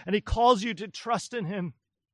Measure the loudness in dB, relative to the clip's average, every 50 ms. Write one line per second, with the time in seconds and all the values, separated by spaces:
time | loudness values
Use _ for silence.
0 | -6 -2 -2 -2 0 0 0 4 6 6 6 6 4 -4 -4 -6 -8 -10 -10 -10
1 | -4 -2 -2 -2 -2 -6 -8 -6 -6 -4 -4 -4 -6 -6 -8 _ _ _ _ _
2 | _ _